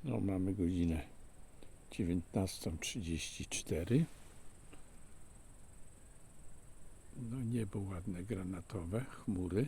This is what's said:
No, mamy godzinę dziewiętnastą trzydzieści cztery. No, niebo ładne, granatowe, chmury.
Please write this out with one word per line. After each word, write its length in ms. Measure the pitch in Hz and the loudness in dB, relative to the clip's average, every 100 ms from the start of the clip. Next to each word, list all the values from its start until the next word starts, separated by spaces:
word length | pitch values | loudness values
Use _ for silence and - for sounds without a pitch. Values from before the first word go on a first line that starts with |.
No, 160 | 151 117 | 2 4
mamy 340 | 98 95 95 | 4 4 4
godzinę 540 | 98 87 90 85 80 - - - - - - - - - | 6 6 6 6 4 0 -10 -14 -12 -14 -12 -12 -12 -10
dziewiętnastą 840 | - 90 87 - 107 92 - - 80 | 0 4 4 4 2 2 0 -2 -2
trzydzieści 680 | - 131 85 80 - - - | -2 -2 0 0 0 -6 -2
cztery. 600 | - - 82 92 123 165 - - - - - - - - - - - - - - - - - - - - - - - - - - - - - - - | -2 2 0 6 6 6 0 -14 -10 -10 -10 -14 -12 -12 -12 -12 -12 -12 -14 -16 -14 -14 -12 -14 -14 -16 -16 -14 -12 -12 -12 -12 -12 -10 -12 -12 -6
No, 240 | 120 131 | -4 0
niebo 380 | 117 120 101 107 | 2 2 2 0
ładne, 440 | 98 90 92 90 | 0 0 -2 -2
granatowe, 840 | 101 101 92 95 - 101 85 107 131 | 0 0 0 -2 -2 -4 0 0 0
chmury. 580 | - - 92 90 92 | -4 0 2 4 4